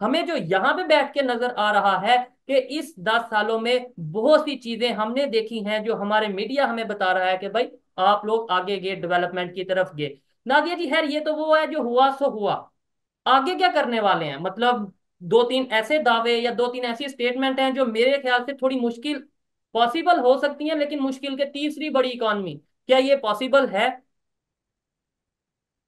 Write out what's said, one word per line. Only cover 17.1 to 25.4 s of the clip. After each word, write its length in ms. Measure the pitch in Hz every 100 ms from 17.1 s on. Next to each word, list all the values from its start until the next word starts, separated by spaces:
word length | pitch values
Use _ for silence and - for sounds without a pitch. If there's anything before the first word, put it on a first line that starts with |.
| - 240 254 269 262
हैं 140 | 262
जो 120 | 262 247
मेरे 320 | 220 254 277
ख्याल 260 | 254 247
से 100 | 247
थोड़ी 260 | 269 262 262
मुश्किल 440 | 233 233 294 277 - _ _ _ _
पॉसिबल 460 | 226 233 330 349 339
हो 200 | 247 262
सकती 280 | 285 285 302
हैं, 80 | 311
लेकिन 240 | 285 294
मुश्किल 360 | 269 262 277 269
के 100 | 277
तीसरी 440 | 285 294 294 302
बड़ी 200 | 262 254
इकोनॉमी, 520 | 240 220 202 180 147 _ _ -
क्या 100 | 262
ये 180 | 269 277
पॉसिबल 520 | 214 208 262 277 247
है? 380 | 190 247 254 _ _ _ _ _ _ _ _ _ _ _ _ _ _